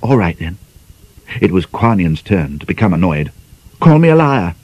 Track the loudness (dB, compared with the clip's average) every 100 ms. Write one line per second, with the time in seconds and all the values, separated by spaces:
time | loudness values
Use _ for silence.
0 | 2 0 0 -4 -10 -12 -18 -20 _ -20
1 | -20 -20 -16 -2 0 0 -4 -2 0 0
2 | 0 -4 -2 -2 -2 -8 -10 -4 -2 0
3 | 0 -2 -6 -10 -20 -20 -20 _ 2 4
4 | 4 4 2 0 -2 -8